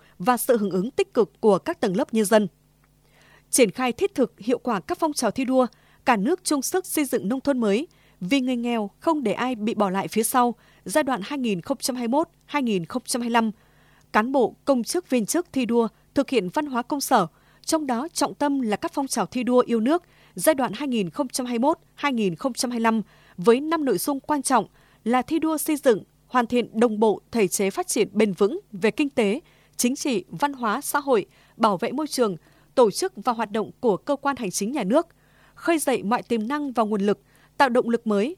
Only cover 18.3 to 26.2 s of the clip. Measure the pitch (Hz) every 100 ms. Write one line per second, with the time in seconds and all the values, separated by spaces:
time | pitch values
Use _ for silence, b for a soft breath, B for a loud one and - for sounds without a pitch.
18.3 | 190 294 277 226 202 339 - 269 - 185
19.3 | 254 233 247 240 226 226 339 b b b
20.3 | - 302 285 240 208 294 240 175 - 262
21.3 | - 247 240 277 339 _ - 285 240 202
22.3 | 165 269 233 247 240 226 226 b b b
23.3 | - 180 247 311 330 269 175 - 277 -
24.3 | 294 - 240 180 b b b 220 254 240
25.3 | 320 311 302 - 294 269 202 - _